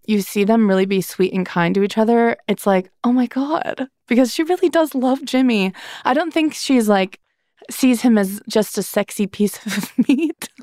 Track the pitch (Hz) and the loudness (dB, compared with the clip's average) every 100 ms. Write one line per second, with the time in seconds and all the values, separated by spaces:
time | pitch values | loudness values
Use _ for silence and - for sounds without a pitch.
0 | - 208 - 208 202 226 208 190 190 196 | -2 -2 -2 -2 2 2 4 2 2 0
1 | - - 185 190 180 175 170 190 202 220 | -2 -2 -2 -2 -4 -2 0 0 0 0
2 | 220 233 233 - - - 208 190 185 - | 2 2 2 -2 -4 -2 0 0 -2 -6
3 | 233 254 247 262 277 320 - - 262 _ | 0 0 0 -2 -2 -4 -4 -8 -10 _
4 | - 240 247 - 320 359 349 330 320 262 | 0 2 2 0 -2 0 2 2 0 0
5 | 254 269 269 262 254 214 190 - - - | -2 -2 -2 0 2 2 0 -4 -18 -6
6 | - 262 349 330 311 - - 262 214 202 | -2 0 0 0 -2 -2 0 2 4 2
7 | 190 - _ _ _ _ - - 254 233 | 0 -6 _ _ _ _ -12 0 2 4
8 | 254 214 190 202 - 220 202 - 180 208 | 4 4 2 -6 -2 0 0 -4 -4 -4
9 | 202 - 196 - 208 - 214 196 - - | -4 -4 -6 -2 -2 -2 -8 -8 -6 -2
10 | - 269 320 - - - | 0 2 0 -6 -14 -16